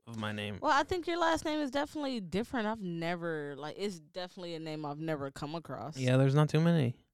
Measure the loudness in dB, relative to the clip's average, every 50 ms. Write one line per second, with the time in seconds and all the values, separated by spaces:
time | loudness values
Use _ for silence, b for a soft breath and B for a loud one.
0 | _ -12 -8 -4 -4 -4 -4 -4 -4 -6 -6 -2 2 4 4 4 2 2 -2 -4
1 | -2 -2 -2 0 2 2 2 0 0 -2 -2 -2 -2 -2 -2 -2 -4 -2 -4 -6
2 | -4 -4 -4 -4 -6 -2 -2 -2 -2 -2 -2 -2 -2 -2 -2 -4 -4 -6 -4 -2
3 | -2 -2 -2 -2 -2 -4 -4 -4 -4 -6 -8 -8 -8 -10 -6 -4 -4 -4 -4 -8
4 | -14 _ _ -10 -10 -8 -10 -12 -10 -8 -8 -6 -6 -6 -6 -4 -4 -6 -6 -4
5 | -2 -2 -2 -2 -2 -6 -6 -6 -6 -6 -6 -6 -6 -6 -8 -6 -6 -8 -4 0
6 | 4 6 6 8 8 8 8 6 6 6 6 4 6 6 6 6 4 2 0 -4
7 | _ _